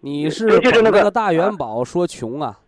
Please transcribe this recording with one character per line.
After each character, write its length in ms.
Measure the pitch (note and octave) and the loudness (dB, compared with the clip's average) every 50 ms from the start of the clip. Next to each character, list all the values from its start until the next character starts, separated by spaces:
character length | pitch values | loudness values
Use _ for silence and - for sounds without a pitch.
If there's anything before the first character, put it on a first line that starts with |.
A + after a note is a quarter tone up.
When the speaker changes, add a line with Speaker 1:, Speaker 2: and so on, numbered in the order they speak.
Speaker 1:
你 280 | - C#3 C#3+ D3 D3 D#3 | -10 -8 -8 -4 -4 -4
是 300 | D3+ - A3 A3 G#3+ A#3 | -4 -2 2 4 4 4
Speaker 2:
就 160 | B3 B3+ A3+ | 4 4 4
是 80 | A#3 A3 | 4 4
那 80 | A3 | 4
个 0 | |
Speaker 1:
捧 80 | G3 G3+ | 4 4
那 60 | - | 2
个 60 | G3+ | 2
大 220 | G3 A#3+ A3 G3+ E3+ | 0 -2 -2 0 0
元 240 | D#3+ E3+ G3+ G#3+ | 0 0 -2 -2
宝 280 | F3+ C#3+ A#2 G#2+ A2+ B2+ | -4 -8 -8 -6 -6 -6
说 200 | - - F3 F3 | -4 -4 -4 -4
穷 360 | E3+ - - - A2 A#2+ C#3+ | -4 -6 -10 -12 -10 -8 -8
啊？ 180 | D3+ B2 G2 _ _ | -8 -10 -10 _ _